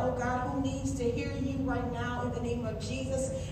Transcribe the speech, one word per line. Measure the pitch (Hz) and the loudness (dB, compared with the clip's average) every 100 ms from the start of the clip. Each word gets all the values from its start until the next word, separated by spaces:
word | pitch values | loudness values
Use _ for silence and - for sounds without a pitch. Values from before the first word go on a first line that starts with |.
| 254 | 2
oh | - | 2
God, | 240 247 285 | 2 2 0
who | 269 | 2
needs | 262 262 269 - | 0 0 0 2
to | 233 | 2
hear | - - 269 | 2 -2 0
you | 262 269 262 | -2 0 0
right | 247 240 | 0 0
now | 233 240 247 | -2 -2 0
in | 247 | 0
the | - | 0
name | 240 233 | 0 0
of | 226 - | -2 -2
Jesus. | - 262 262 262 262 262 - | -2 -2 0 0 0 -2 -4